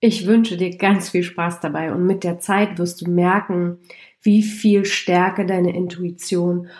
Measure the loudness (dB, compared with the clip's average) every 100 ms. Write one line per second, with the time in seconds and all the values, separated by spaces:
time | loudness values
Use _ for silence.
0 | 2 2 2 2 2 0 -4 0 2 2
1 | 0 -2 -2 -4 -4 -4 -6 -4 -4 0
2 | 0 0 -2 -6 -2 0 0 -2 -6 -6
3 | -2 2 2 2 0 -2 -2 -6 _ -20
4 | -20 _ 2 4 2 0 2 2 2 -4
5 | 0 2 2 0 -2 0 0 0 -6 -6
6 | -10 -8 -6 -2 0 -2 -6